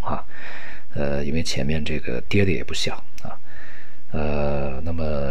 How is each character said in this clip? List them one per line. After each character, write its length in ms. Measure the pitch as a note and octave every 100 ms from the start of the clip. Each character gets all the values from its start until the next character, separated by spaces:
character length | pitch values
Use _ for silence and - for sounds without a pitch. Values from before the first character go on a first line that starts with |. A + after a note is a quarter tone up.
啊， 240 | - - - - - - - - -
呃， 280 | - C#2+ C#2+
因 120 | D2
为 80 | D#2+
前 240 | D#2+ - C2+
面 180 | D#2
这 140 | D2 D2
个 200 | - A#1+ -
跌 160 | G2+ G2
的 40 |
也 140 | C#2+
不 80 | -
小 220 | - - - - -
啊。 160 | - - - - - - - - -
呃， 680 | E2 D2+ D2 D2 C#2+ C#2 C#2
那 80 | D#2
么 400 | E2 D#2 C#2+ C#2